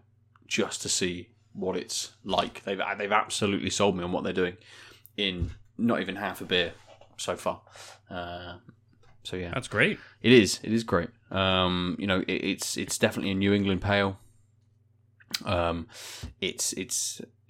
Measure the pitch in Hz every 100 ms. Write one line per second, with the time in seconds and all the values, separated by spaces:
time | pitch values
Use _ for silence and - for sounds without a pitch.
0 | _ _ _ _ - - 98 - 98 -
1 | 92 87 87 _ _ - 92 92 - -
2 | - - 104 92 - - - 95 - 101
3 | 104 107 - - 104 101 - - 101 92
4 | 87 87 - 92 90 90 - - - -
5 | - - 101 90 85 - - - 117 87
6 | 92 95 101 92 92 92 85 - - -
7 | - - - 90 90 - - - - -
8 | - 90 87 87 87 87 - - _ _
9 | - - - 92 87 - - 104 160 202
10 | - - - 123 95 - 82 113 113 90
11 | 85 - - 95 95 95 92 90 90 80
12 | 101 92 - 90 92 - - - - -
13 | 110 - 98 95 98 101 98 92 98 101
14 | 98 95 - _ _ _ _ _ _ _
15 | _ _ - - - 87 85 82 82 -
16 | - - - - 92 - - - 95 -
17 | - - - _ _